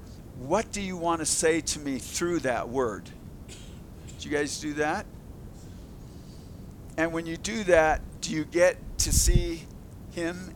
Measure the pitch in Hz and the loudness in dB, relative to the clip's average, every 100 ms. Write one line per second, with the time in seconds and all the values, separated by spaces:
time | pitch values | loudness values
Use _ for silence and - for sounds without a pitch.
0 | - - - - 131 190 - 202 190 185 | -6 -14 -14 -10 0 0 0 -4 -4 -2
1 | 165 165 151 - 165 165 - 151 143 131 | 0 2 2 4 4 4 2 -4 -2 -4
2 | - - 175 170 131 113 113 131 120 95 | -4 -2 0 2 2 0 0 2 0 0
3 | 90 - - - - - - - - - | -8 -14 -14 -14 -14 -14 -14 -14 -14 -14
4 | - - 147 147 147 - 151 147 151 190 | -14 -12 -2 0 0 -2 -4 0 0 0
5 | - - - - - - - - - - | -4 -12 -14 -14 -14 -14 -14 -14 -14 -16
6 | - - - - - - - - - - | -14 -14 -16 -16 -14 -14 -14 -14 -10 -2
7 | 165 165 165 165 - 226 190 165 156 135 | -2 -2 -4 -6 -4 -2 6 8 8 4
8 | - - - 156 156 170 180 - - - | -2 -8 -4 -2 0 6 6 6 -2 -2
9 | - - - - 175 165 - - - - | 2 6 10 8 8 0 -8 -14 -14 -14
10 | - 175 170 180 185 | -10 -4 -2 -2 -8